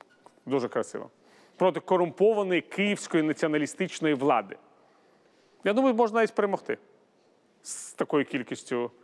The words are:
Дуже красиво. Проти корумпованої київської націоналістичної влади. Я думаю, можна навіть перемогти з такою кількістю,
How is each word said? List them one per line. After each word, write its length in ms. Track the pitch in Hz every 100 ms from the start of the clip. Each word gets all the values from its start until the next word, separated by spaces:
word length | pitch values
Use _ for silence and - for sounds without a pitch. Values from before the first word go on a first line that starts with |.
| - _ - _ 123
Дуже 220 | 135 120
красиво. 420 | 123 107 104 - _ _ _ _ -
Проти 240 | 185 160
корумпованої 800 | - 185 175 - 208 208 190 175
київської 640 | - - 202 202 - 170
націоналістичної 920 | 156 147 160 151 143 - 180 - 156
влади. 420 | 139 143 120 98 - _ _ _ _ _ _ _ _ _ _
Я 80 | 190
думаю, 220 | 214 269
можна 220 | 226 226 226
навіть 180 | 220
перемогти 440 | - 202 190 - 117 - _ _ _ _ _ _ _
з 300 | - - -
такою 320 | - - 147
кількістю, 680 | 135 139 117 131 - 123 120 -